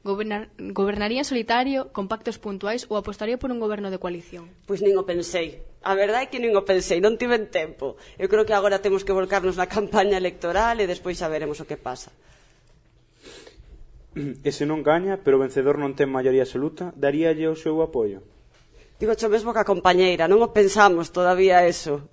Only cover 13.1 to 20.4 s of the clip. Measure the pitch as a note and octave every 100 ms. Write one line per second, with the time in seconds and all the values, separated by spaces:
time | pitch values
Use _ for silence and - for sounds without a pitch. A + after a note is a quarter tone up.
13.1 | _ - - - - - - - - -
14.1 | - C#3+ - D3 C#3+ D3 D#3 C#3+ E3 F#3+
15.1 | G3 C#3 C3+ C3 C3+ C3+ D3 C#3 C#3 C#3
16.1 | C3 C3 C3 B2+ B2+ D3 - F3+ C#3 C#3
17.1 | D3 E3 D#3 D#3+ D#3 D#3+ D#3 D#3+ C3+ G#2+
18.1 | G2 - _ _ _ _ - _ - G#3+
19.1 | A3 A3+ A3 A3+ A3 G3+ F#3 F#3 F3+ F#3
20.1 | E3+ E3 G#3